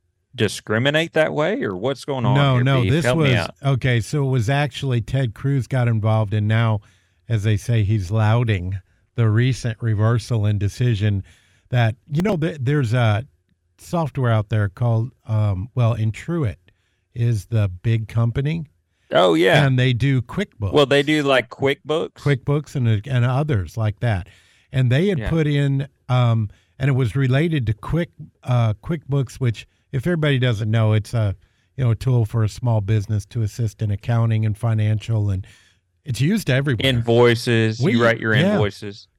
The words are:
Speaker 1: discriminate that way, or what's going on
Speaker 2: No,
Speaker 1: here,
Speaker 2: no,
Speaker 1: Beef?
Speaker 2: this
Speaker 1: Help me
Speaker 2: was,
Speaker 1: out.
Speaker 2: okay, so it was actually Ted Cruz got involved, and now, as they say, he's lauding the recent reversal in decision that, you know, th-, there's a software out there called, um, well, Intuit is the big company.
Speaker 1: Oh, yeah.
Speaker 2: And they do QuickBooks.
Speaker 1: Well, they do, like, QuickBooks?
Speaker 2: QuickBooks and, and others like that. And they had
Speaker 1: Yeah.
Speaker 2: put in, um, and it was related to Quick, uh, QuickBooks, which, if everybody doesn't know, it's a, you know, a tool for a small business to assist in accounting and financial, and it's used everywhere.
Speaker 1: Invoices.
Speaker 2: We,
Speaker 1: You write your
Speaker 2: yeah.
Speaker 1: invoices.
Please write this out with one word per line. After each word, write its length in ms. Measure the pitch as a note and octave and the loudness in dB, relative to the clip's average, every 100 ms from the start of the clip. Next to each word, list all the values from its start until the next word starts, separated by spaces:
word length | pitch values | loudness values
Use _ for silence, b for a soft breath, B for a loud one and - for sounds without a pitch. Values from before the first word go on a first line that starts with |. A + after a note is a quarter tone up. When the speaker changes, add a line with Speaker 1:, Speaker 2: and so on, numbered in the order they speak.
| _ _ _ | _ _ _
Speaker 1:
discriminate 800 | A#2+ G#2 - - A2 C3+ D#3 E3 | -2 -2 -2 -2 0 2 0 0
that 220 | D#3+ D#3 | 0 0
way, 280 | D3 D#3+ B3+ | 0 -2 -2
or 120 | D3 F2+ | -4 -4
what's 300 | A#2+ C3+ - | -4 -6 -6
going 180 | C3+ | -2
on 100 | A#2+ | 0
Speaker 2:
No, 200 | C3+ C#3 | 2 2
Speaker 1:
here, 100 | B2+ | 2
Speaker 2:
no, 160 | B2+ C3+ | 2 2
Speaker 1:
Beef? 120 | A2 | 2
Speaker 2:
this 120 | D3+ | 2
Speaker 1:
Help 140 | B2 B2+ | 2 2
me 60 | |
Speaker 2:
was, 100 | C#3+ | 2
Speaker 1:
out. 200 | A2+ E2 - | 2 -2 -4
Speaker 2:
okay, 380 | C#3 C3+ C3 A#2+ | -2 0 0 0
so 260 | - D3+ C#3 | -2 -2 0
it 40 | |
was 180 | C3 A2 | 0 0
actually 540 | C#3 D3 - C#3 A#2+ | -2 -2 -4 -4 -2
Ted 320 | G#2 C3+ B2+ | -2 -2 -4
Cruz 320 | - C3+ C#3 A2+ | -4 -2 -2 -2
got 200 | C3 A#2+ | -2 0
involved, 460 | A2 G#2+ A2 G#2 | 0 2 0 0
and 160 | G#2+ G#2+ | 0 2
now, 320 | A2+ A2+ G#2 b b b b - | 2 2 0 b b b b -4
as 140 | A2+ | -2
they 160 | G#2+ G#2 | 0 0
say, 260 | - A#2 | 0 0
he's 260 | G2 A2 F2 | 2 0 0
lauding 680 | A2 G#2+ A#2 A#2+ G2 F2+ F#2+ - _ _ - | 0 2 2 0 -2 -4 -8 -12 _ _ -2
the 120 | A2+ | 2
recent 480 | G#2+ B2+ B2+ A#2+ A2+ | 2 2 0 -6 -4
reversal 640 | A#2 G#2 A2 A#2+ - A#2 G#2 | -2 0 2 0 0 0 0
in 120 | G2+ | 0
decision 640 | G2 - B2 G#2 G#2+ G2 b b b b _ | -2 0 0 0 0 0 b b b b _
that, 260 | B2 A2+ - _ | 0 0 -2 _
you 120 | D3 | -2
know, 160 | G3+ F3+ | 0 0
th-, 200 | D#3+ D3+ | -2 -4
there's 360 | B2 D3 A#2+ | -2 0 0
a 320 | B2 A2+ G#2 C#3+ _ _ _ _ _ | 2 2 0 -4 _ _ _ _ _
software 560 | - F3 D3 - B2 | -6 -4 -4 -2 0
out 160 | A2 G#2 | 0 0
there 220 | G#2+ G2+ | -2 -2
called, 400 | - A#2+ A2+ A#2 - - | -2 0 0 -2 -8 -4
um, 420 | G#2+ G#2+ F#2 G#2+ | -2 0 -2 -4
well, 200 | - A#2 | -2 0
Intuit 600 | - A2 - - E3+ A#2+ C#2+ _ _ _ _ _ | 0 -2 -4 -6 -4 -4 -6 _ _ _ _ _
is 320 | A#2+ A#2+ A2 - | -4 -2 -2 -2
the 200 | A2+ G2+ F2+ | -2 -2 -2
big 260 | A#2 A2+ G#2+ | -2 -2 -2
company. 580 | A#2 A#2 C#3 C#3 E3 D3+ _ _ _ _ | -2 0 0 -4 -6 -8 _ _ _ _
Speaker 1:
Oh, 220 | D#3 F3+ | 2 4
yeah. 340 | D#3+ F3+ D3+ C#3 | 4 4 4 4
Speaker 2:
And 120 | B2+ | 2
they 160 | B2+ | 2
do 260 | A#2+ C#3 C3 | 2 0 0
QuickBooks. 540 | - - G#3 - G2+ | -2 -6 -6 -6 0
Speaker 1:
Well, 100 | D3 | 2
they 180 | C3+ C#3 | 4 2
do, 200 | C#3+ D#3 | 2 0
like, 260 | C#3 C3 A#2 | 2 2 0
QuickBooks? 640 | - C3+ C#3+ C#3 D#3 - - | -2 -2 -2 -4 -4 -4 -4
Speaker 2:
QuickBooks 580 | C#3+ C#3 - D3 C#3+ | -2 -2 -2 -4 -4
and, 120 | C#3+ A#2 G#2+ - | -2 0 0 -2
and 180 | B2+ | 0
others 540 | B2 B2+ D3+ A2 E2+ - | 0 0 -2 -2 -4 -4
like 220 | G#2+ - | -4 -2
that. 280 | A#2+ G2 - b b b b | -2 -2 -6 b b b b
And 220 | C3+ B2 | -2 0
they 160 | C3 G3 | 2 0
had 120 | E3+ | -2
Speaker 1:
Yeah. 100 | G2+ | -2
Speaker 2:
put 160 | D#3+ D3+ | 0 0
in, 420 | C#3+ C#3 C3+ C#3+ _ - | 0 0 -2 -6 _ -2
um, 400 | B2+ A#2+ A2+ G#2 b b - | 0 2 0 -2 b b -4
and 120 | C#3 | -2
it 20 | |
was 240 | B2+ B2 C3+ | 0 0 0
related 480 | C3 C3+ E3+ D#3 A2+ | 0 2 0 0 -2
to 40 | |
Quick, 380 | A2 - D#3+ F3 - D3+ _ | -4 -4 -4 -4 -10 -20 _
uh, 320 | B2+ B2 A2+ G#2 | -2 0 0 -2
QuickBooks, 540 | - E3 - C#3 C3 - | -6 -8 -4 -4 -4 -4
which, 300 | B2+ G#2+ - _ _ | -4 -4 -10 _ _
if 140 | C3+ E3+ | -6 -2
everybody 320 | F3 D3+ C3 | 0 2 2
doesn't 320 | B2+ G#2+ A2 | 2 0 0
know, 220 | A2+ A2 | 2 2
it's 220 | G#2+ G2+ | 2 0
a, 200 | A#2+ G#2 F#2 _ _ _ - | -2 -2 -4 _ _ _ -4
you 80 | |
know, 80 | B2 | 0
a 40 | A2 | 0
tool 300 | C3 B2 G#2+ | 0 0 0
for 180 | A#2 | 0
a 60 | G#2+ | -2
small 320 | - B2 A2 | -2 -2 0
business 420 | G2 A2 F#2+ G#2 - | 0 -2 0 -4 -4
to 140 | A#2+ | -6
assist 400 | G#2+ - A2 - | -4 -4 -6 -4
in 100 | G#2+ | -4
accounting 540 | G2+ - A#2 A2+ A2 | -4 -2 0 2 0
and 140 | A2 G2+ | 0 -2
financial, 720 | A#2 A2 G#2+ G#2+ - A2+ G#2 | -2 0 0 0 -2 -2 0
and 160 | F#2+ b b b b _ _ | -2 b b b b _ _
it's 160 | D3+ A2 | -8 -2
used 300 | C#3+ A3 D3 | 0 0 0
everywhere. 360 | C3 C#3+ A2+ C3+ | 0 0 0 0
Speaker 1:
Invoices. 920 | A#2+ A#2 A#2 A#2+ A#2 B2 A2+ A2 A2 | 0 4 6 6 4 2 2 2 0
Speaker 2:
We, 120 | B2 | 2
Speaker 1:
You 120 | D#3+ | 4
write 160 | A#2 A#2 | 4 2
your 140 | A2+ | 2
Speaker 2:
yeah. 180 | A2 F#3+ | 2 4
Speaker 1:
invoices. 560 | G#3 G#2 - G#2 G2 - | 2 0 -4 -12 -14 -20